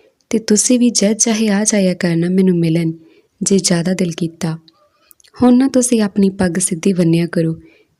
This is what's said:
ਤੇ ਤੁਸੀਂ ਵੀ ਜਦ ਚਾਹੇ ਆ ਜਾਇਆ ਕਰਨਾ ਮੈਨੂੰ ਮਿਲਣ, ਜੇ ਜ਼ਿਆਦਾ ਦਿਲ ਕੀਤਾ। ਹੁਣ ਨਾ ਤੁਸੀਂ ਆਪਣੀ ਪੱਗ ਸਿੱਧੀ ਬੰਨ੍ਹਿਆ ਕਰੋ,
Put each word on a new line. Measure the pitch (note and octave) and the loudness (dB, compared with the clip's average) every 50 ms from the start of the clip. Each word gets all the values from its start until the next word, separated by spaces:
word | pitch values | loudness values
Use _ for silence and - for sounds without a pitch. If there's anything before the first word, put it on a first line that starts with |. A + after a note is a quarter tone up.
| _ _ _ _ _ - | _ _ _ _ _ -6
ਤੇ | - A3 | -6 -4
ਤੁਸੀਂ | A3 - G#3+ G#3 - - B3+ A#3+ | 0 0 0 2 2 2 2 2
ਵੀ | A#3+ A#3+ | 2 2
ਜਦ | A#3 - G3 G3+ | 2 2 0 0
ਚਾਹੇ | A3 G#3 - A#3 A3 G#3+ A3 G#3+ | 0 0 -2 -2 0 0 0 0
ਆ | G3 G3+ G#3+ | 0 0 0
ਜਾਇਆ | G#3 G#3+ G3+ F#3+ F#3 F3+ | 0 0 2 2 0 0
ਕਰਨਾ | F3+ - F3 E3+ E3 E3+ F3 | 0 -2 -2 0 0 0 0
ਮੈਨੂੰ | F#3 F#3+ F#3+ F#3 F3+ E3+ | 2 2 2 2 2 2
ਮਿਲਣ, | E3 E3 D#3+ E3+ E3 D#3+ D#3+ - - _ _ _ _ _ _ - | 0 0 0 0 -2 -2 -6 -8 -14 _ _ _ _ _ _ -8
ਜੇ | F#3+ - G3 F#3+ | -2 0 0 0
ਜ਼ਿਆਦਾ | F#3 - F3+ E3+ E3 F#3 F#3+ | 2 0 -2 0 0 -2 -2
ਦਿਲ | F3+ F#3+ E3+ | -2 -4 -4
ਕੀਤਾ। | D#3+ - E3+ D#3+ - - - D#3+ D#3+ D#3+ _ _ _ _ _ _ _ _ _ _ _ _ _ _ _ - | -4 -6 -6 -8 -6 -6 -8 -8 -8 -8 _ _ _ _ _ _ _ _ _ _ _ _ _ _ _ 0
ਹੁਣ | B3 B3 B3 | 4 4 4
ਨਾ | B3 C4+ C4+ | 4 2 2
ਤੁਸੀਂ | - B3+ A#3+ - A#3+ A3 | 0 0 0 0 0 0
ਆਪਣੀ | G#3+ G3 - G#3 G3 G3 | -2 -2 0 0 0 0
ਪੱਗ | F#3+ G3 F#3+ F3+ E3 F#3+ | 0 -2 -2 -2 -2 -2
ਸਿੱਧੀ | - - F#3 D#3+ - G3 | -4 -4 -6 -2 -2 -2
ਬੰਨ੍ਹਿਆ | F#3+ F3 F3 E3 E3 E3+ E3+ | 0 2 2 2 2 0 0
ਕਰੋ, | E3 - F3 E3 D#3+ D#3+ D#3+ - - _ _ _ _ _ | -2 -2 -2 -2 -2 -4 -8 -12 -20 _ _ _ _ _